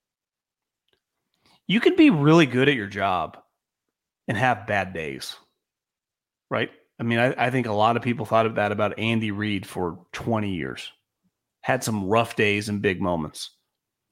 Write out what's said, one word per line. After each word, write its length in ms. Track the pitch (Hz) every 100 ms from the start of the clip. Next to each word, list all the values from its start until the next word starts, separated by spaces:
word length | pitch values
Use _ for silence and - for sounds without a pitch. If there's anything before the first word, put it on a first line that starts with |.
| _ _ _ _ _ _ _ _ _ _ _ _ _ _ _ _ -
You 140 | 202
can 160 | 359 339
be 140 | 302
really 360 | 165 143 165 147
good 220 | 120 135
at 60 |
your 120 | 135 98
job 500 | 101 98 92 78 - _ _ _ _ _ _ _ _ -
and 100 | 107
have 280 | 127 110 104
bad 260 | 101 92
days, 420 | 90 78 65 - - _ _ _ _ _ _ _ _ _ _ -
right? 200 | 117 - - _ -
I 40 |
mean, 160 | 117 117
I, 280 | 123 - 123
I 40 |
think 160 | 127 113
a 60 |
lot 240 | 104 110 117
of 60 |
people 220 | 120 117
thought 220 | 107 113 113
of 80 |
that 180 | 110 104
about 260 | 104 104 98
Andy 320 | 110 113 110
Reid 360 | 101 107 101 -
for 320 | 98 87 - -
twenty 420 | - - 110 104
years. 360 | 90 65 60 - - _ _ _ _ _ _
Had 240 | - 131
some 220 | 120 107 92
rough 300 | 110 113 -
days 320 | 104 101 107
and 120 | 104
big 220 | 101 87
moments. 480 | 92 85 76 - - _ _ _ _ _ _